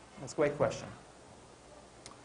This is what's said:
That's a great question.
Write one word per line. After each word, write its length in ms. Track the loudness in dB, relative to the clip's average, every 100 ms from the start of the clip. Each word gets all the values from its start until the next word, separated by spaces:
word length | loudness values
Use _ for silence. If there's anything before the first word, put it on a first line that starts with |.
| -18 -12
That's 140 | -6
a 20 | 4
great 200 | 4 6
question. 300 | 2 2 -8 -12 -16 -20 -20 -20 -20 -20 -20 -18 -20 -16 -16 -16